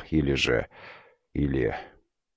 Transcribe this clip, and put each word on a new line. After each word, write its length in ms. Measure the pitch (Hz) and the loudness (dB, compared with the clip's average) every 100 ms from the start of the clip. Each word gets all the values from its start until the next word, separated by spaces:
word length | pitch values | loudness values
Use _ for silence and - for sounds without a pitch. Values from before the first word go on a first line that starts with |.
| - | 2
или 240 | 78 69 | 2 2
же... 340 | 65 62 58 - - - - - _ _ | 2 2 0 -2 -12 -20 -20 -20 _ _
или... 420 | - 71 67 53 - - - _ _ _ | -2 0 2 0 -2 -10 -20 _ _ _